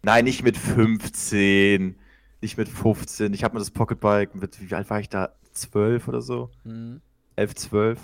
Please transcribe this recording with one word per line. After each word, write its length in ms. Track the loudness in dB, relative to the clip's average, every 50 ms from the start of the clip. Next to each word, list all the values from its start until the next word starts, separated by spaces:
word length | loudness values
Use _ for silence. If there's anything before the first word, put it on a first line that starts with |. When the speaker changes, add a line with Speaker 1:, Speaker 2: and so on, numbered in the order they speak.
| 4
Speaker 1:
Nein, 220 | 6 6 6 6
nicht 180 | 4 0 2 2
mit 140 | 0 0
fünfzehn. 1400 | 2 -4 0 4 4 4 4 2 -2 -4 -8 -8 -8 -6 -2 2 4 4 6 6 6 6 6 4 4 2 -2 -6 _ -20 _ _ _ _ _ _ _
Nicht 160 | -10 -8 -4
mit 120 | -4 -6 -6
fünfzehn. 640 | -6 0 2 2 2 2 -4 -12 -6 -4 -2 -2 -2
Ich 100 | -2 -2
hab 100 | -2 -2
mir 60 | -2
das 120 | -8 -8
Pocketbike 640 | _ -4 -2 -2 -2 0 2 2 4 4 2 -2 -4
mit, 340 | -10 -10 -10 -12 -16 -10 -8
wie 60 | -6
alt 140 | -6 -4 -4
war 100 | -6 -6
ich 100 | -6 -4
da? 260 | -4 -4 -4 -4 _ _ _ _ _
Zwölf 540 | -14 -14 -4 _ 0 2 2 0 -2 -4
oder 140 | -6 -8 -8
so? 280 | -6 -6 -8 -8 -8 -12 -14 _ _
Speaker 2:
Mhm. 380 | -16 -14 -14 -12 -14 -16 -18 _ _ _ _ _ _ _
Speaker 1:
Elf, 200 | -4 -4 -4 -4
zwölf. 440 | -12 -12 -2 0 2 2 2 0 -4